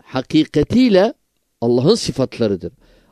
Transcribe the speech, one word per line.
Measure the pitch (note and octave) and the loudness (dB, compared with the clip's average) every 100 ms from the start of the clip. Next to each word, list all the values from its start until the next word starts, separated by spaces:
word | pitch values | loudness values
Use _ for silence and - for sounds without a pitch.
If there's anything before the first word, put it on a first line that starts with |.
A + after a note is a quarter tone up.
hakikatiyle | _ - - D#3 D3 D#3 D3 A#3 B3+ F#3 G#3+ - _ _ _ - | _ -10 -2 -2 0 -2 0 2 4 4 2 -2 _ _ _ -6
Allah'ın | A#2 B2 C#3 A3+ | -2 0 2 0
sıfatlarıdır. | - C3+ B2 - A2 F#2+ F2 _ _ _ _ | -2 -6 -6 -4 -4 -4 -8 _ _ _ _